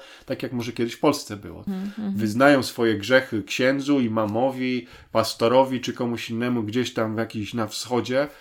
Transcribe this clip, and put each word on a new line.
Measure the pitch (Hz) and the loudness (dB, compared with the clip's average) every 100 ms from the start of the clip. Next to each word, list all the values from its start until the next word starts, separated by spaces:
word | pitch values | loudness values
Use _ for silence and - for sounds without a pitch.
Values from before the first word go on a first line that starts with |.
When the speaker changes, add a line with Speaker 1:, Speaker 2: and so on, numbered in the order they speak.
| - - - | -8 -16 -10
Speaker 1:
tak | - | -6
jak | 123 | -6
może | 123 117 | -4 -4
kiedyś | 120 117 | -2 -4
w | - | 2
Polsce | 151 143 - 104 | 2 2 -2 -12
było. | 90 85 | -12 -12
Speaker 2:
Mhm, | - 190 | -8 -6
mhm. | 202 208 208 196 | -6 -6 -4 -2
Speaker 1:
Wyznają | - 110 139 135 | 0 6 6 6
swoje | - - 117 104 | 2 0 0 0
grzechy | 101 131 127 110 | 4 2 2 -4
księdzu, | 98 - 131 139 135 139 | -4 0 2 2 2 2
imamowi, | 117 110 104 110 135 127 127 123 120 - - | 2 0 0 2 0 0 -2 -4 -6 -16 -4
pastorowi | 113 104 - 117 127 135 127 | 0 0 2 4 4 4 0
czy | 127 | -4
komuś | 120 120 113 - | -4 -4 -4 -6
innemu | 113 123 123 | -4 -2 -2
gdzieś | 104 117 123 | -2 -2 -2
tam | - 110 110 | -2 -2 -2
w | |
jakiś, | 110 113 101 | -4 -6 -6
na | 120 107 | -4 -6
wschodzie | - 117 120 110 131 147 - | -6 -4 -2 0 0 -2 -6